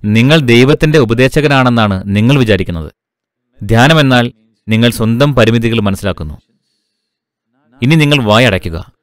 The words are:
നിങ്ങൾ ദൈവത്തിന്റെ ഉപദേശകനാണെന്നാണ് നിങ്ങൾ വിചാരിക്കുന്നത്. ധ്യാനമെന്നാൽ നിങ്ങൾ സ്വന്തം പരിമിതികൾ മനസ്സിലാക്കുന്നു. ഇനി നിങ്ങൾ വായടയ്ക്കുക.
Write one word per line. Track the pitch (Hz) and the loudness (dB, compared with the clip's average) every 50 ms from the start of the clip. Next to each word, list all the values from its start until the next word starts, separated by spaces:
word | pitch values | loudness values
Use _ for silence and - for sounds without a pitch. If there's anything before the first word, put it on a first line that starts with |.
| - | -2
നിങ്ങൾ | 104 104 113 120 135 156 165 | 0 0 2 2 4 2 2
ദൈവത്തിന്റെ | 143 120 117 120 127 131 151 151 - 156 151 160 | 2 2 4 4 4 4 2 0 0 0 2 2
ഉപദേശകനാണെന്നാണ് | 131 107 117 113 131 127 - 156 143 151 143 135 127 127 120 117 110 104 98 92 95 | 2 0 0 0 0 0 0 0 -2 0 0 0 0 0 0 0 0 -2 -2 -4 -4
നിങ്ങൾ | 101 98 104 107 120 143 143 | -4 -2 0 2 2 2 2
വിചാരിക്കുന്നത്. | 123 110 101 95 92 82 87 82 78 73 _ _ _ _ _ _ _ _ _ _ _ _ _ _ - | 2 0 0 -2 -2 -6 -8 -10 -10 -14 _ _ _ _ _ _ _ _ _ _ _ _ _ _ -6
ധ്യാനമെന്നാൽ | 101 110 113 123 143 165 160 147 135 131 123 120 120 - _ _ _ _ _ _ - | -2 0 2 2 2 2 2 2 2 0 0 -2 -4 -8 _ _ _ _ _ _ -4
നിങ്ങൾ | 110 110 117 120 | -2 0 0 0
സ്വന്തം | 117 - 117 113 117 117 139 147 139 | 0 -2 -4 -2 0 0 0 0 2
പരിമിതികൾ | 123 113 110 113 120 113 117 113 113 | 2 2 2 2 0 -2 -2 -4 -2
മനസ്സിലാക്കുന്നു. | 104 101 95 - - 98 90 - 80 78 76 - _ _ _ _ _ _ _ _ _ _ _ _ _ _ _ _ _ _ _ _ _ _ _ _ _ _ _ _ | -2 -4 -6 -4 -6 -8 -8 -8 -12 -14 -14 -18 _ _ _ _ _ _ _ _ _ _ _ _ _ _ _ _ _ _ _ _ _ _ _ _ _ _ _ _
ഇനി | 120 127 160 | -2 0 2
നിങ്ങൾ | 160 151 147 147 143 123 | 2 2 2 0 0 0
വായടയ്ക്കുക. | 104 104 113 131 123 95 90 - 90 82 82 80 - _ _ | 2 2 2 2 2 0 -2 -6 -8 -12 -12 -14 -16 _ _